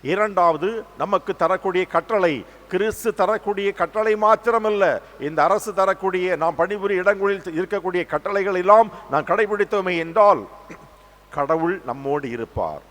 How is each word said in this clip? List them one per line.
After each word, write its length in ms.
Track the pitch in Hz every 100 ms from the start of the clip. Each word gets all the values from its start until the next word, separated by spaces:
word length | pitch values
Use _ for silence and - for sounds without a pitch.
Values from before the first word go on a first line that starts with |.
இரண்டாவது, 640 | 127 190 214 190 175 156 180 226 - -
நமக்கு 300 | 160 196 - -
தரக்கூடிய 420 | 165 185 196 180 185
கட்டளை, 400 | 170 - 220 180 135 - - -
கிறிஸ்து 380 | 180 190 - 233 -
தரக்கூடிய 480 | 190 214 202 202 202 196
கட்டளை 320 | 170 220 220 214
மாத்திரமல்ல, 600 | 214 214 226 226 214 208 185 113 - - 143
இந்த 100 | 156 151
அரசு 260 | 202 214 190
தரக்கூடிய, 560 | 190 190 190 185 180 165
நாம் 160 | 160 151
பணிபுரிய 420 | 175 208 196 190
இடங்களில் 520 | 185 202 196 196 180 160
இருக்கக்கூடிய 460 | 185 202 180 180 156
கட்டளைகள் 480 | 151 190 202 196 185
எல்லாம் 280 | 180 214 220 - -
நாம் 160 | 143 143
கடைபிடித்தோமே 640 | 190 214 208 202 208 185 175
என்றால் 380 | 165 170 208 165 98 - - - - - - - _ -
கடவுள் 360 | 143 160 165 185 127
நம்மோடு 380 | 127 139 147 139 117
இருப்பார். 480 | 113 - 85 73 -